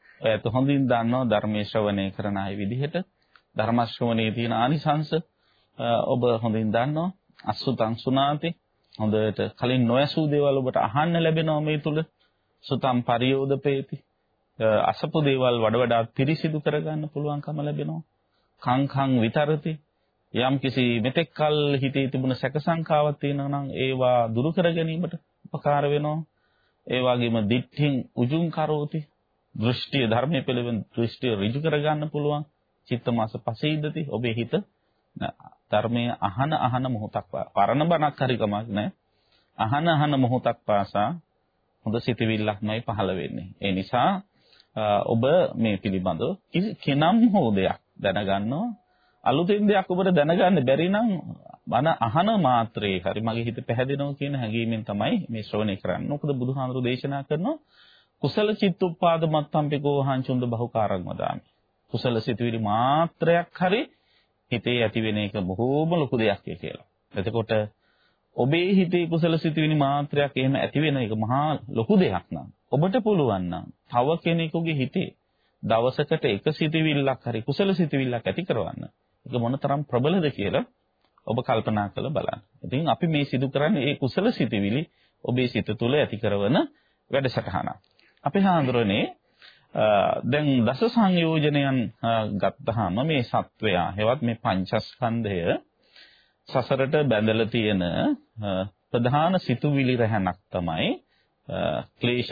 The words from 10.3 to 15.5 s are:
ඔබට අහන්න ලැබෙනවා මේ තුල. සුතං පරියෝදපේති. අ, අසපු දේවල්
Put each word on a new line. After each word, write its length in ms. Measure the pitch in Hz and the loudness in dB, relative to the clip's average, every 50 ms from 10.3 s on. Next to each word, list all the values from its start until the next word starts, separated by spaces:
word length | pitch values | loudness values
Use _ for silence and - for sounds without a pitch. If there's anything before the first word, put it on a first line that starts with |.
| 147 147 143 143 139 | 2 2 2 2 2
ඔබට 200 | 135 127 127 - | 2 0 0 0
අහන්න 380 | - - - 101 143 156 170 170 170 | 0 0 0 0 0 0 2 2 2
ලැබෙනවා 420 | 165 160 160 165 160 156 156 151 | 2 2 2 2 0 0 0 0
මේ 160 | 151 151 156 | 0 -2 -2
තුල. 200 | 147 - 156 147 156 160 - _ _ _ _ _ _ _ _ _ _ - | -2 -2 -2 -2 -2 -4 -6 _ _ _ _ _ _ _ _ _ _ -6
සුතං 340 | - 135 120 - 131 123 123 117 | -4 -4 0 0 0 0 0 2
පරියෝදපේති. 920 | - 120 117 127 131 135 135 139 135 139 135 - 143 139 135 135 - - 139 _ _ _ _ _ _ _ _ _ _ _ - | 2 2 2 2 2 2 0 0 0 -2 0 0 -2 -2 -2 -4 -8 -12 -14 _ _ _ _ _ _ _ _ _ _ _ 0
අ, 60 | 113 110 107 104 - | 2 2 4 4 4
අසපු 300 | - - - - 156 - 160 | 2 0 0 -4 -2 0 2
දේවල් 340 | 147 143 135 131 127 123 | 2 2 2 4 4 2